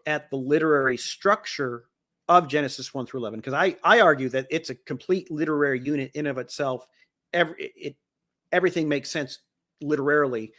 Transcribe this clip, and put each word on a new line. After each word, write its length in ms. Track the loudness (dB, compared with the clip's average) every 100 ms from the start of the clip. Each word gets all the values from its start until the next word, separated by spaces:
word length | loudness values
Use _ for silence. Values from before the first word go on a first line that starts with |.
| -4
at 240 | -4 -4
the 60 | -8
literary 600 | 0 2 4 2 2 -2
structure 880 | -6 -2 2 2 0 -6 -6 -6 -14 _ _ _ 4
of 200 | 6 6
Genesis 460 | 0 0 -4 -10
one 120 | -8 -8
through 160 | -6
eleven, 200 | -8 -8
'cause 120 | -6
I, 240 | 0 0 2
I 180 | 4 8
argue 280 | 8 6 2
that 180 | -2 -2
it's 200 | -4 -4
a 60 | -12
complete 560 | -10 -8 -2 -2 -2
literary 480 | -6 -2 2 2 0
unit 320 | -2 -4 -4
in 140 | -6 -6
of 100 | -6
itself. 480 | -8 -4 -4 -4 -8 _ _ _ _
Every, 380 | -6 -6 -12 -16 -12
it, 200 | -16 -16 _ _ _ _ -4
everything 380 | -2 -2 -2 -2
makes 200 | -4 -4
sense 300 | -8 -8 -12 _ _ _ -12
literarily 720 | -4 -2 2 2 2 -2 -8